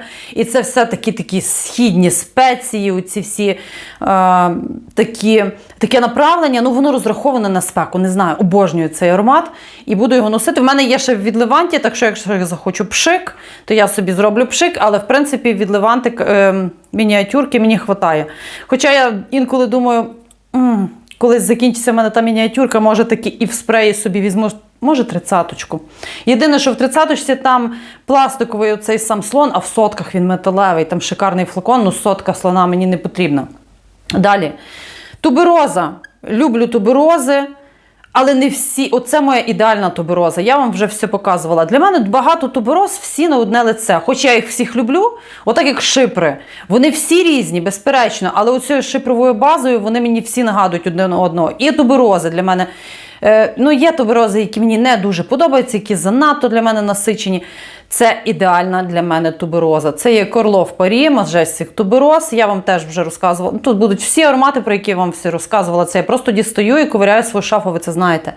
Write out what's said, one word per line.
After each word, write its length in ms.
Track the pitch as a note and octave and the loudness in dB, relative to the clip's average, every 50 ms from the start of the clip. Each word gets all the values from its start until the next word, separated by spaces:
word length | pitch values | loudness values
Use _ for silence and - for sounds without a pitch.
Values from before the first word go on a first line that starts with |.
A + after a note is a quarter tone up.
| - - - - - - | -6 -12 -20 -20 -20 -8
І 120 | - - A3+ | -6 -4 -4
це 160 | A#3 B3 B3+ | -2 -2 -2
все-таки 520 | A3 - - B3+ A#3 A#3 F#3+ - - A3+ | -2 0 0 0 0 0 -2 -4 -4 -4
такі 280 | - - E3+ - F#3 F#3+ | -4 -6 -6 -6 -4 -4
східні 680 | - - - - - - - - B3 A3+ E3+ F3+ F3 F#3 | -2 -2 -4 -4 -4 -4 -2 0 2 2 4 4 2 2
спеції, 840 | F3+ - - - - B3+ C4 B3+ B3 B3 - - - G#3+ G3 G3 | 2 -2 -4 -4 0 2 2 2 2 -2 -4 -6 -6 -4 -2 -2
оці 280 | F#3 F#3 F#3 F#3 - G#3+ | -2 -4 -6 -6 -8 -8
всі, 380 | F3+ - - - G#3 G3+ F#3+ G3 - - - - - - - - | -8 -6 -6 -4 -2 -2 -2 -4 -8 -18 -18 -18 -18 -18 -12 -6
а, 500 | - F#3+ G3 F#3+ F#3 F#3 F3+ F3+ F3+ F3 E3+ - - - - - - - - | -2 0 2 2 4 4 4 4 2 2 0 -4 -6 -10 -10 -12 -16 -6 -2
такі, 500 | - A3 - A#3 - G3+ G#3+ A3 A3 G3+ F#3+ - - - - - - | -2 -2 -2 -2 -2 0 2 2 2 2 0 -4 -10 -16 -20 -8 -4
таке 220 | - E3 B3+ C4 | -2 0 2 2
направлення. 640 | A#3+ A#3 A#3 C4+ D4 D#4 E4+ F4 D#4+ C#4+ B3 A#3 | 2 2 2 2 2 4 4 2 2 0 0 0
Ну, 100 | A#3+ B3+ | 0 0
воно 200 | A#3+ C4 C#4 D4 | 0 0 2 0
розраховане 560 | C4 B3 - A3 G#3 - - C#4+ C4 A#3+ G#3+ G3 | 0 0 -2 -2 -4 -2 -2 -2 0 0 0 0
на 120 | F#3+ F#3 | 0 -2
спеку, 380 | - - - F3 D#3+ - - F#3 | -2 -2 -2 -4 -4 -2 -2 -2
не 120 | F#3 F#3 | -2 0
знаю, 260 | F#3 G3 F#3+ E3+ G3 - | 0 0 0 0 0 0
обожнюю 500 | G#3+ F3 F#3 G3+ G3 E3+ D3+ E3+ D#3+ D#3 | 0 2 2 2 2 2 2 0 -2 -2
цей 220 | D#3+ - F#3 F3 | -2 0 0 2
аромат. 400 | F3+ F#3+ G#3 B3 C#4 E4 E4+ - - - - - - - - | 2 4 4 4 4 2 2 -2 -8 -18 -20 -20 -20 -14 -8
І 80 | - G#3 | -4 -2
буду 200 | F#3 A#3+ A#3 B3+ | 0 2 2 2
його 160 | B3+ G#3+ G#3+ | 2 2 2
носити. 300 | G#3+ A3 - E4+ - C#4+ | 0 0 0 0 0 2
В 40 | B3+ | 2
мене 200 | B3+ C#4 C#4 C4+ | 2 4 2 2
є 140 | A#3 B3+ C4 | 2 0 0
ще 160 | - B3+ B3 | 0 0 -2
від 220 | G3+ G3 A3 G3+ | 0 -2 -2 0
Леванті, 420 | A3+ A#3+ A#3 C4+ D#4+ F4+ F4 E4+ - | 0 0 2 2 2 2 0 0 -2
так 180 | - A3 A3+ | -2 -2 -2
що, 100 | - B3 | 0 -2
якщо 280 | G#3+ G3+ - - F3+ G#3 | -2 -2 -2 -4 -4 -2
я 120 | F#3 F3+ | -2 -2
захочу 400 | E3 F3 D3+ - F#3+ F#3 - G3+ | -4 -6 -6 -6 -6 -4 -4 -6
пшик, 500 | G#3 - - - D#4+ F4+ F4+ F4+ - - - - - - - - | -4 -2 -2 0 2 0 0 -2 -8 -16 -16 -20 -20 -20 -12 -6
то 100 | - A3+ | 0 2
я 140 | G#3+ G#3 G#3 | 2 2 2
собі 240 | - - F#3+ F#3 | 2 -2 -2 -2
зроблю 340 | F#3 F3+ G3+ G#3+ G#3 A#3 B3+ | 0 2 2 2 2 0 0
пшик, 320 | B3 - - E4+ E4+ E4+ - | 0 0 0 0 0 0 0
але, 180 | - A3 G#3 G3+ | 0 0 0 0
в 80 | - | 0
принципі, 480 | - C4 C#4+ C#4+ C#4+ C4+ - - A#3+ G#3+ | 0 2 2 2 0 -2 -2 0 0 0
від 160 | F#3+ G#3+ F#3 | 0 -2 -2
Леванти, 420 | G#3 G3+ G3 A3 A#3+ B3 B3+ A#3+ A#3 A#3 | 0 0 2 2 2 2 0 -2 -2 -2
ем, 520 | - - G3+ G3 G3 F#3+ F#3+ F#3+ F#3 F3 - - _ _ | 0 2 2 4 4 4 2 0 -2 -4 -6 -12 _ _
мініатюрки 680 | - G#3 A3 G#3 G#3 G3+ G3 G3+ - C#4+ C4+ C#4+ C4 A#3 | -4 -2 0 2 2 2 0 0 0 -2 0 0 0 2
мені 180 | A3 A3 A3 F#3+ | 2 2 2 0
хватає. 480 | - - G3 G3+ F#3+ E3 D#3+ D3+ D3+ D3+ - - - - - - - | 0 -2 -2 0 0 0 0 0 -2 -6 -10 -16 -18 -18 -18 -16 -6
Хоча 260 | - C4 C4 D4+ C#4+ | -4 -2 0 2 2
я 200 | C#4+ C#4 C4 A#3+ G#3+ F#3+ - - | 4 4 2 2 0 -4 -6 -4
інколи 360 | - C#4 B3+ B3 C4+ B3+ B3+ | -2 -2 0 0 0 0 0
думаю, 400 | G#3+ B3 B3+ B3 B3 A#3 A#3 A#3 A#3 - - - _ _ _ _ _ - | 0 0 0 0 2 0 0 -2 -4 -8 -18 -20 _ _ _ _ _ -2
«М, 340 | B3+ B3+ B3 A3+ G3+ F#3+ - - - - - - - | 0 2 2 2 0 -2 -4 -6 -12 -20 -20 -4 0
коли 220 | - - A#3+ A#3+ | 2 2 4 4
закінчиться 520 | F#3 F#3 A#3 A#3 B3 B3 A#3+ - - B3 | 2 0 0 2 0 0 0 0 -2 0
в 20 | A3+ | 2
мене 160 | A3+ A3 G#3+ | 2 2 2
та 100 | A3 A3+ | 0 0
мініатюрка, 600 | A3+ A3+ A3 A3 A3 A3 A3+ C4+ C4 B3+ - A3 | 0 0 0 0 0 0 0 0 0 0 2 2
може, 240 | G#3+ G#3+ G#3+ G#3+ A3+ | 2 2 2 2 2
таки 240 | A3+ A3+ A3 - A3 | 0 -2 -2 -4 -6
і 160 | - - A3+ | -4 -4 -4
в 80 | F#3 | -4
спреї 420 | - - - - A3+ A3+ G#3+ G#3+ G3+ | -4 -4 -2 0 0 2 2 2 0
собі 260 | G#3 - G#3+ F3+ G#3 | -2 -4 -4 -2 -2
візьму, 300 | G3 G#3 F3+ G#3+ A3 G#3 - - - _ _ _ | -2 -2 0 0 -2 -2 -4 -8 -16 _ _ _
може, 240 | A#3 C#4 D#4 C4 - | 0 0 2 2 0
тридцяточку». 760 | - - F3 - - G3 F3+ - - - - - - E3+ D#3 - - - - - - - - - | -2 -4 -6 -4 -2 0 0 0 -2 -6 -14 -12 -10 -10 -10 -12 -14 -20 -18 -16 -16 -16 -6 0
Єдине, 320 | A3+ B3+ A3 D4+ D4+ D4 C4+ | 0 2 4 4 2 2 2
що 140 | - C4 | 2 0
в 40 | A#3 | 0
тридцяточці 600 | - B3 C4 - D#4 D#4 D#4 D4 - - - C4 | 0 -2 0 2 2 2 2 0 -2 -2 -2 -2
там 380 | C4+ - C4+ B3+ B3 A#3+ A#3 A#3 - - - - - _ | 0 2 2 2 2 0 -2 -8 -10 -16 -20 -20 -12 _
пластиковий 640 | - C4+ C#4 C4+ C4 C4 - A#3 A#3 A3 G#3 A3 G#3+ | 0 2 2 2 2 -2 -4 -6 -6 -4 -2 -2 -2
оцей 260 | G#3+ G#3 G#3+ - A3 G#3+ | -2 -2 -2 -2 -2 -2
сам 240 | A3 - A3 G3+ | -2 -2 -4 -4
слон, 280 | - - B3 C#4+ D4 C4+ - | -4 -2 0 0 2 2 0
а 40 | F3+ | -2
в 60 | E3+ | -4
сотках 500 | - - A#3 G#3+ G#3 G#3+ - D#3 - - | -4 0 0 0 0 0 -6 -10 -6 -4
він 120 | F#3 F3+ | -2 -2
металевий, 580 | F#3 F#3 F3+ - G3 F#3 F#3+ G3+ F#3+ E3+ D#3+ D#3+ | 0 -2 -2 -2 -2 0 2 2 2 2 0 -2
там 160 | D#3+ F3 F3 | -2 -4 -6
шикарний 440 | - - F3+ - G3 F#3+ F3+ F#3 F3+ | -6 -6 -4 -2 -2 -2 0 -2 -4
флакон, 400 | F3 - F#3 F3+ A3+ B3 B3+ G#3+ | -4 -6 -4 -2 0 0 2 2
ну, 80 | A#3 | 0
сотка 420 | - - - G#3 F#3+ - - F#3+ F3+ | -2 -2 -2 -2 -2 -2 -4 -6 -4
слона 320 | - - F#3 F3+ F#3 F3+ | -2 -2 0 0 2 0
мені 200 | F3+ F3+ F3+ F#3 | 0 0 0 0
не 100 | F#3 F#3 | 0 -2
потрібна. 500 | F3 - F3+ - F3 F3+ D3+ C#3+ C#3 B2 - - - _ _ _ _ _ _ _ _ _ - - | -2 -4 -6 -4 -2 -2 0 0 -2 -4 -6 -12 -20 _ _ _ _ _ _ _ _ _ -4 0
Далі. 380 | F#3+ F#3 G3+ G3+ G3 E3 C#3+ - - - - - - - - - - - - - - | 2 2 2 2 2 0 -4 -8 -10 -18 -20 -20 -20 -20 -20 -20 -20 -20 -20 -8 -2
Тубероза. 680 | - D#4 B3 D4+ F4 F4 E4+ E4 C#4+ A3 E3 F#3 E3+ D3 - - - - _ _ - - | 0 2 2 4 4 4 4 4 2 2 0 -2 -4 -4 -6 -12 -20 -20 _ _ -10 -4
Люблю 380 | G#3+ A3 D4+ D4 A3+ A#3 A#3 | 0 0 2 2 2 0 0
туберози, 760 | A#3 A#3 A#3 F#3+ A3 B3+ C#4 D4+ D#4+ E4+ D#4 B3 C4 C#4+ C#4 C#4 C#4+ C#4+ - - _ _ _ _ _ _ _ _ _ | 0 0 0 2 2 4 4 4 4 4 2 2 0 0 0 -2 -4 -10 -18 -20 _ _ _ _ _ _ _ _ _
але 220 | - B3 C4 C4+ C#4 | 0 2 2 4 4
не 140 | C4 C4+ C#4 | 2 2 0
всі. 400 | C#4 C#4 - - - C4+ C4+ - | 0 -2 -2 -2 -2 -2 -2 -2
Оце 320 | A#3 - A#3+ - D4 D4+ | -2 -2 -2 0 0 2
моя 240 | C#4 C#4 C4 A#3 A#3 | 2 2 2 2 0
ідеальна 440 | A3+ G#3+ F3 G#3+ A3 A3 G#3 G3 F3 | 0 0 2 2 2 2 2 -2 -2
тубероза. 500 | E3+ F3 E3 D#3 F3 F3 F3 E3 E3 F3 | -4 -4 -4 -2 0 0 0 0 0 0
Я 160 | F#3 A#3 C4+ | 0 2 2
вам 160 | C#4+ C4 A#3 | 2 2 0
вже 140 | F3+ F3+ G#3+ | 0 -2 -2
все 200 | G3+ G#3 - - | -2 -2 -4 -4
показувала. 580 | F#3+ G#3 G3 - G3+ F3+ E3+ D#3 D#3+ E3+ E3 E3 | -4 -4 -2 0 0 -2 0 0 0 0 0 2
Для 140 | D#3+ A3+ C#4+ | 2 2 2
мене 200 | F4+ G4+ F#4+ D#4 | 4 4 2 2
багато 500 | G#3+ F#3+ G#3 C4 A#3+ D4 E4 - C4+ B3+ | 0 0 0 2 2 2 2 2 0 -4
тубероз 420 | - C4+ G#3 A#3 D#4 F#4 G4+ G4 | -4 -2 -2 0 0 0 0 -2
всі 380 | - - - - - - D#4+ E4+ | -4 -6 -10 -6 -4 -2 0 2
на 100 | C#4+ B3 | 2 2
одне 240 | A3+ G3 A3+ A#3+ | 0 0 0 0
лице. 380 | A#3 A3 A3+ A3+ - - F#3 E3 - | 2 0 0 -2 0 0 0 0 0
Хоч 200 | - C4+ - - | -2 -2 0 2
я 100 | B3+ A#3+ | 2 2
їх 140 | A3+ A#3+ - | 2 0 -2
всіх 280 | - - A#3 - - | -4 -4 -4 -2 -2
люблю, 420 | A#3 A#3+ A3 C#4 F4+ G#4 A#4+ A4+ - - - - - - | -2 -2 0 0 2 0 0 -2 -6 -16 -20 -20 -8 -4
отак 220 | - A#3 E4+ C#4+ | -2 0 0 0
як 140 | C#4 A#3+ - | 0 0 -2
шипри. 560 | - - - C4+ B3+ - - F3+ E3+ D3 C3+ - - - - - - - | -2 0 2 2 2 2 2 0 -2 -2 -2 -4 -10 -20 -20 -16 -6 0
Вони 220 | F3+ B3 C4 D#4 | 2 2 2 2
всі 320 | C#4 D#4 - - E4 F4+ | 2 0 0 2 2 2
різні, 380 | E4+ E4+ D4 B3+ F#3+ D#3+ E3+ F3 | 4 2 2 0 0 -2 -4 -4
безперечно, 680 | E3+ G3 F#3+ - - C#4 C#4 C4 A#3 G#3 - - F#3+ F3+ - | -4 -4 -6 -4 -2 0 2 2 2 0 -2 -4 -6 -2 0
але 160 | G3+ G#3+ A#3+ | 0 2 2
оцією 320 | B3+ B3+ B3+ - D4 C4+ | 0 0 0 -2 -2 -2
шипровою 520 | C4+ - - C4+ - B3 B3 A#3 B3+ B3+ A#3+ | -2 -2 -4 -4 -2 -2 0 2 2 2 2
базою 460 | G3+ C4 C#4+ D#4+ D#4+ B3 C4 B3 A3+ | 2 2 2 2 2 2 0 0 0
вони 200 | G3 A3 A3+ A#3+ | -2 -2 -2 -2
мені 200 | A#3+ A#3+ A#3 A#3 | 0 0 -2 -2
всі 220 | A3+ - - B3+ | -4 -4 -4 -2
нагадують 440 | A#3+ A3 G3 G#3 F#3+ F#3 E3+ E3+ - | -2 0 0 0 0 0 0 -2 -4
один 260 | F#3+ D#3+ F3+ F#3+ F#3 | -4 -2 -2 -2 0
одного. 400 | F3+ F3+ F#3 F3+ D#3+ F3 D#3+ D#3 - - | 0 0 0 0 0 0 -2 -2 -2 0
І 140 | B3 D4+ | 0 0
туберози 580 | - D4+ C#4 A#3 C4+ C4 B3+ G#3+ F#3+ E3+ D#3 E3 | 2 2 2 4 4 4 4 4 2 2 0 -2
для 120 | E3 F3 | -2 -2
мене. 240 | F#3 F#3+ F#3 F#3 F3+ F3+ - - - - - - - - - - - | 0 0 0 0 -2 -4 -8 -14 -20 -20 -20 -20 -20 -20 -10 -2 2
Е, 300 | G#3 A3 A3 A3 - - | 4 4 4 4 2 0
ну, 160 | - B3+ D4 | 0 2 2
є 200 | D4+ B3 D4+ E4+ | 2 4 2 2
туберози, 480 | D#4+ D#4+ A#3+ G#3+ A#3+ A#3 A#3 G#3+ G3 G#3+ | 2 2 0 0 2 2 2 2 0 -2
які 200 | G#3+ F#3+ G#3+ G#3+ | -2 -2 -2 -2
мені 180 | A3+ A3+ A3 G#3+ | 0 0 2 2
не 180 | A#3+ B3+ B3 | 2 2 2
дуже 260 | G3+ F#3 G3+ F#3 E3 | 2 0 -2 -2 -4
подобаються, 540 | E3+ - B3+ C4+ E4+ D#4+ C4+ - - - - | -4 -2 0 2 2 2 2 2 0 0 -4
які 200 | G3+ - - G#3 | -6 -4 -4 -4
занадто 520 | E3 D#3 F#3+ A3 C4 D4+ D4 C#4+ D4 C4 A#3 | -2 0 0 2 2 4 2 2 2 0 0
для 140 | A3 A3+ | 0 0
мене 200 | A3+ A3+ A3 G#3+ | 0 0 0 0
насичені. 600 | G#3 G3+ G3 G3+ - A3+ G#3 - - F#3+ F#3 F3 - - - - - - - - - - | -2 -2 -2 -2 -2 -2 -2 -2 -2 -4 -4 -4 -6 -10 -18 -20 -20 -20 -20 -20 -10 -6
Це 320 | - - A#3+ A#3 - - - | 0 2 2 2 2 0 -2
ідеальна 580 | A3+ A3 D3+ G3 F3+ F3 F3 F3+ F#3 F#3 F#3 | -4 -2 0 2 2 2 2 0 0 -2 -2
для 200 | F#3 F3 E3+ E3+ | -4 -2 -2 -2
мене 300 | E3+ F3 D#3+ E3 E3+ D#3+ | -2 0 0 0 0 -2
тубероза. 600 | D#3+ - F3+ E3 D#3+ E3+ E3 D#3+ D#3 D#3 - D3+ | -2 -4 -6 -4 -2 0 2 2 2 0 0 -2
Це 220 | D3 - - A#3+ A#3 | -2 0 0 2 2
є 100 | G#3+ F#3+ | 2 2
Корлов 520 | G3+ - A#3 G#3+ G#3+ G3+ F#3+ - - - | 0 0 0 2 2 2 2 2 0 0
Парі, 340 | - F#3 F#3 A3 B3 D4 D#4 | -2 0 2 2 2 2 2
Мажестік 640 | C#4+ A3+ F#3+ D#3 E3 F3 D#3+ D#3+ - - E3 - | 2 2 0 0 0 0 0 0 -2 -6 -8 -6
тубероз. 560 | - - G#3+ F#3 B3 C4 C#4 D4 D#4 D#4+ D#4+ D#4+ | -4 -4 0 2 2 4 4 4 4 2 0 0
Я 140 | A#3 A3+ A3 | 0 0 0
вам 160 | G3+ G3+ F#3+ | 0 0 -2
теж 220 | F#3 G3 F#3 E3+ D#3 | -2 -2 -2 -2 -2
вже 200 | D#3+ D#3 F#3 E3 | -4 -4 -4 -4
розказувала. 480 | E3 - - - F3+ F3 E3+ F3+ - | -4 -4 -2 -2 0 0 0 -2 -4
Ну, 60 | - - | -4 -2
тут 200 | - C#4 A3+ G3 | 0 0 2 2
будуть 220 | A3 G#3 G3+ - | 2 0 0 0
всі 220 | - - - D#4+ | -2 -2 0 2
аромати, 380 | D#4+ D4 C4+ C4 C4+ C#4 C4+ B3+ | 2 2 4 4 2 2 0 0
про 120 | - A3 | -2 -2
які 180 | G3+ G3+ G3+ G#3 | -2 -2 -2 -2
я 60 | F#3+ | -2
вам 140 | F3+ F3+ F3 | -2 -2 -4
всі 200 | E3+ - - E3+ | -4 -6 -6 -6
розказувала. 540 | E3 E3 - - - G#3 F#3 F3 E3+ F3 F3 | -4 -6 -4 -2 -2 0 0 0 0 0 0
Це 140 | E3+ - F3+ | 0 0 -2
я 60 | D#3+ | 0
просто 280 | - A#3+ C4 - B3 | 0 -2 -2 0 0
дістаю 460 | G3+ G3 G#3+ - - A3+ G#3 G#3+ C4+ D#4 | 0 0 -2 -2 -2 -2 0 2 2 2
і 80 | D4 | 2
ковиряю 360 | D4+ - G#3 G3+ G3+ G#3 A3+ | 0 0 2 2 4 4 2
свою 200 | A3+ A#3 - G3+ | 2 0 -4 -4
шафу, 280 | F#3+ - G#3+ G#3 E3+ F#3 | -2 -2 -2 -2 0 -2
ви 80 | E3 E3+ | -4 -4
це 140 | - F3 | -6 -4
знаєте. 400 | D#3+ F3 F3+ F3 E3 D#3+ - - - | -2 0 0 0 0 -2 -4 -8 -14